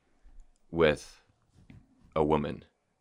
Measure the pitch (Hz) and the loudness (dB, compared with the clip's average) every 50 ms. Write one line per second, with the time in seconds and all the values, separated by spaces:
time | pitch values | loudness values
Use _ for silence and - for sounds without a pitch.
0 | _ _ _ _ _ - - - - - _ _ _ _ - 82 82 78 76 - | _ _ _ _ _ -20 -20 -20 -20 -20 _ _ _ _ -2 2 2 2 2 0
1 | - - - - _ _ _ _ _ _ _ _ - - - - - _ _ _ | -6 -14 -20 -20 _ _ _ _ _ _ _ _ -20 -20 -20 -20 -20 _ _ _
2 | _ _ _ 80 78 76 76 76 73 73 69 - - - _ _ _ _ _ _ | _ _ _ 0 0 2 2 0 0 -4 -8 -12 -14 -20 _ _ _ _ _ _